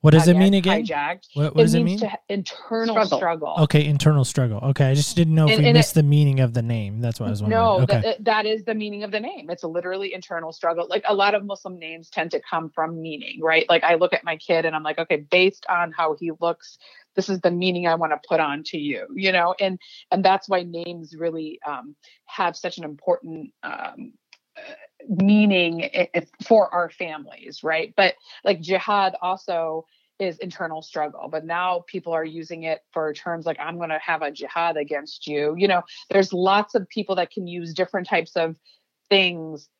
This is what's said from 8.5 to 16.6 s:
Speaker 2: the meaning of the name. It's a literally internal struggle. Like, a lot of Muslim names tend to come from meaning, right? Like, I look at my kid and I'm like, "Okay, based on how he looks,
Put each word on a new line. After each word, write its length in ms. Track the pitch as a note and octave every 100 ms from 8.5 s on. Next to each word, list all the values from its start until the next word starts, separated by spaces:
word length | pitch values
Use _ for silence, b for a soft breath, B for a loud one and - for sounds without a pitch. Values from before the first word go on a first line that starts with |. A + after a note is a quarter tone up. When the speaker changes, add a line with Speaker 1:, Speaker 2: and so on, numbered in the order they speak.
| A3 G#3+
Speaker 2:
the 100 | A3
meaning 280 | G#3 G3+
of 60 | G#3
the 100 | G#3+
name. 300 | A#3+ F4 D3+
It's 140 | F3
a 40 | E3
literally 460 | E3+ F3 F#3+ G3
internal 380 | F#3 F3+ E3+ E3
struggle. 320 | E3 F3 E3+ E3+
Like, 160 | G3 -
a 80 | G3+
lot 180 | G3+
of 100 | G#3
Muslim 360 | G3+ G3 F#3+ F3+
names 320 | D#3+ E3 E3
tend 180 | - E3+
to 80 | E3 -
come 220 | E3+ D#3+
from 320 | - D#3+ E3
meaning, 380 | D#3+ D3+ - -
right? 240 | D#3+ D#3+ D#3+
Like, 160 | E3
I 120 | D#3 E3
look 180 | F3+
at 100 | F#3
my 140 | F3 D#3
kid 280 | - E3 D#3+
and 100 | D#3
I'm 80 |
like, 160 | D#3 D3+
"Okay, 180 | E3 D#3 D3
based 340 | F3+ F#3 G3 -
on 240 | F3 E3+
how 220 | D#3+ E3 D3
he 120 | E3+ D#3+
looks, 380 | E3+ E3